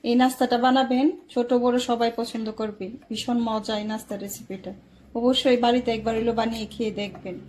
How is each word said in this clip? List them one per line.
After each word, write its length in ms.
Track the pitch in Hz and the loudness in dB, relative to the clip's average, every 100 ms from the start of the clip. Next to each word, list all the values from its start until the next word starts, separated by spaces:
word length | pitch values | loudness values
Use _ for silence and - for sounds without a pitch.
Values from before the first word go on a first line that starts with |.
এই 120 | 233 240 | 2 4
নাস্তাটা 360 | 254 254 247 240 254 | 4 2 0 4 4
বানাবেন, 400 | 262 254 254 294 381 - | 4 4 4 2 0 -6
ছোট 160 | 254 240 247 | -2 2 2
বড় 140 | 247 247 247 | 4 2 0
সবাই 220 | 233 233 233 | 0 0 0
পছন্দ 280 | 233 226 220 214 | -6 -6 -8 -6
করবে। 260 | 214 208 190 247 - | -6 -6 -10 -12 -10
ভীষণ 280 | 214 - 240 226 | -8 -2 0 0
মজা 260 | 220 208 214 | -2 -2 -4
এই 60 | 214 | -4
নাস্তার 280 | 214 - 202 | -6 -8 -10
রেসিপিটা, 500 | 196 - - 190 185 196 - - - 240 | -8 -12 -12 -12 -10 -14 -20 -20 -10 0
অবশ্যই 440 | 240 262 269 247 240 | 2 4 4 4 4
বাড়িতে 240 | 247 247 | 2 0
একবার 220 | 220 220 226 | -2 -2 0
হলেও 180 | 233 226 | 0 0
বানিয়ে 240 | 226 226 214 | -2 -4 -8
খেয়ে 180 | - 220 202 | -4 -6 -4
দেখবেন। 340 | 202 - 196 180 | -8 -8 -12 -12